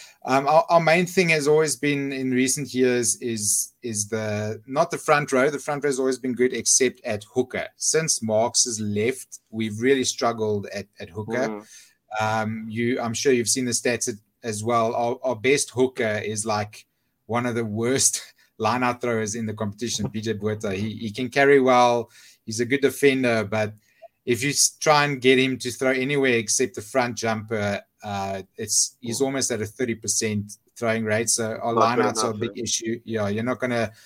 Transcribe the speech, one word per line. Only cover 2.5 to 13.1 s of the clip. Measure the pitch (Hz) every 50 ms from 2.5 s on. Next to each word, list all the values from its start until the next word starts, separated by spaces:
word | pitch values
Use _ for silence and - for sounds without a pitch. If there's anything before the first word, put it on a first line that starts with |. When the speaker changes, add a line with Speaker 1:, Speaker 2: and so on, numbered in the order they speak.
| - 151 139 113
Speaker 1:
years | 120 127 127 127 123 123 120 120 -
is, | - 123 120 113 107 101 101 - - - - _ _
is | - 120 110 104 104 101
the, | 113 110 107 107 104 104 107 107 110 107 110
not | 135 131 151 170 -
the | 160
front | 139 - - 151 147 147 -
row. | 135 127 131 151
The | 147 131
front | - 156 147 143 143
row | 143
has | 131 127
always | 131 135 131 127
been | 131 127
good, | 117 113 127 127 131
except | 117 - - - - 131 123 - - -
at | 123 107 104 - - -
hooker. | 127 123 - - 90 80 - _
Since | - - - - 156 165 151 - -
Marx | 113 110 107 107 113 120 - - -
has | 123 113 107
left, | 107 104 104 104 107 123 131 - - - - - _ _
we've | 110 110 110 107 104 110
really | 117 135 139 131 120
struggled | - - - 127 117 113 113 110 107 104 101 95 -
at, | - 101 98 - _ -
at | 101 -
hooker. | - 107 104 110 113 123 135 110
Speaker 2:
Mm. | 107 104 110 - - - - - _ _ _ - 107 110
Speaker 1:
Um, | 110 110 110 110 110 110 113 110 110 113
you, | 107 113 120 120 127 127
I'm | 117 120